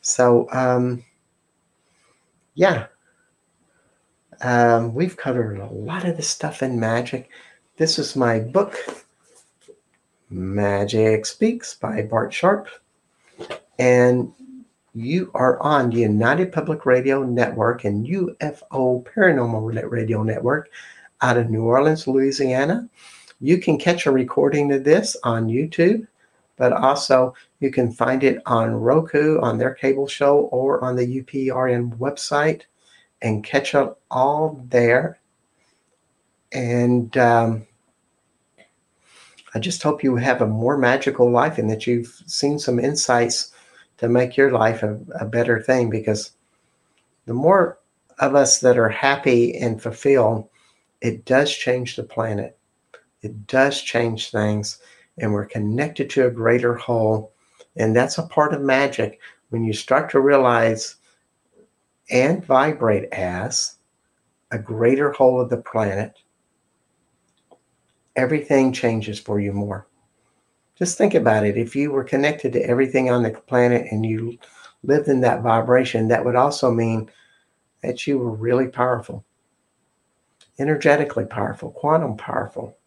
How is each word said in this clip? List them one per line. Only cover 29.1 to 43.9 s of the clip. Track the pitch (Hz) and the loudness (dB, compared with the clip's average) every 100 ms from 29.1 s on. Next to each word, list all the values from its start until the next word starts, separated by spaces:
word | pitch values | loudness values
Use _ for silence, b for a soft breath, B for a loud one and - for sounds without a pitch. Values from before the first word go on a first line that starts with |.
| 156 151 156 | 0 2 2
on | 120 110 | 0 0
their | 131 | -2
cable | 131 139 135 139 | -2 -2 0 -2
show, | - 139 143 147 | 0 2 2 2
or | 127 131 143 | -2 0 0
on | 127 127 | -2 -2
the | 123 | -2
U | 131 | -4
P | 131 139 131 | -6 -6 -4
R | 127 127 | -2 0
N | 123 120 117 | 0 -2 -4
website, | 131 143 - 147 151 160 - b b b b _ | -6 -6 -4 0 0 -2 -10 b b b b _
and | 117 107 | -4 -4
catch | 104 139 139 147 | -2 -2 0 0
up | 127 - _ | 0 -6 _
all | 127 135 151 156 147 123 | -2 0 0 -2 -6 -2
there. | 123 117 123 160 - _ _ _ _ _ _ _ _ _ _ _ _ _ | 2 4 2 0 -10 _ _ _ _ _ _ _ _ _ _ _ _ _
And, | 135 120 120 123 123 117 131 | -6 -2 0 2 2 0 2
um, | 120 117 117 110 107 _ _ _ _ _ _ _ _ _ _ _ _ _ b b b b - | 4 4 2 -2 -10 _ _ _ _ _ _ _ _ _ _ _ _ _ b b b b -10
I | 110 | -8
just | 180 - | -6 -4
hope | 151 151 | -2 0
you | 139 120 | 0 0
have | 127 123 | 0 2
a | 110 | 0
more | 107 117 143 | 0 0 2
magical | 123 131 139 131 123 | 2 2 0 2 4
life | 120 147 160 | 4 2 0
and | 110 | -4
that | 110 - | -2 -2
you've | 120 117 - - | -2 -4 -14 -12
seen | - 143 147 | -4 -2 -2
some | 143 123 | -2 0
insights | 127 151 - 120 120 - - b b b b | 0 -2 0 2 2 -2 -8 b b b b